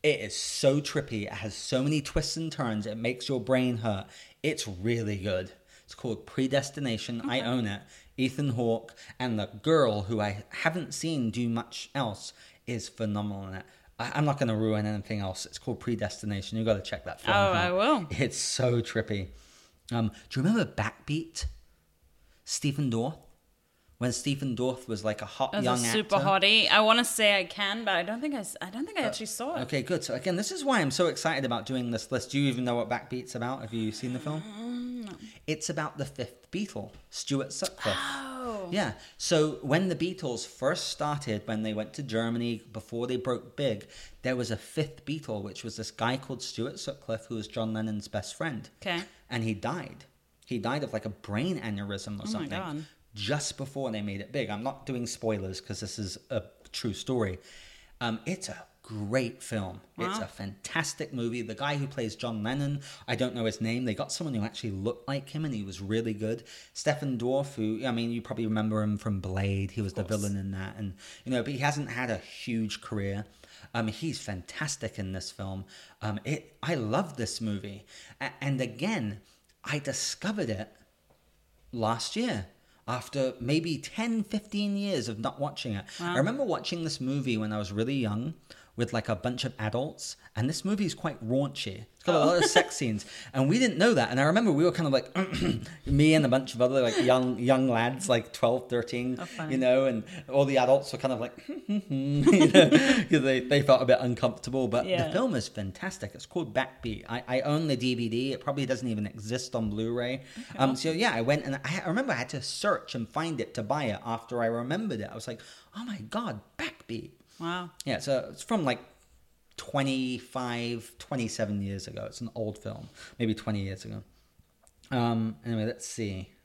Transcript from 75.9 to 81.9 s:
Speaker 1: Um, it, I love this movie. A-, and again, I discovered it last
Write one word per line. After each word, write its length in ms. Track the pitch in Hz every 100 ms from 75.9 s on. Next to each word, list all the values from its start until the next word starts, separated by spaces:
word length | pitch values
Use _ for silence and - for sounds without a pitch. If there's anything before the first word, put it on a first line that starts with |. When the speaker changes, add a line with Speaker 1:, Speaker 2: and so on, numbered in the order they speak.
| -
Speaker 1:
Um, 200 | 107 104
it, 320 | 127 156 - _
I 140 | - -
love 400 | 110 117 180 135
this 240 | 110 -
movie. 460 | 110 101 101 101 - - - -
A-, 100 | 139 -
and 200 | 139 135
again, 600 | 127 113 180 214 107 104 - _ _ _
I 160 | - 147
discovered 680 | 139 131 - - 196 208 123
it 240 | 107 110 - _ _ _ _ _ _ _ _ -
last 440 | 120 110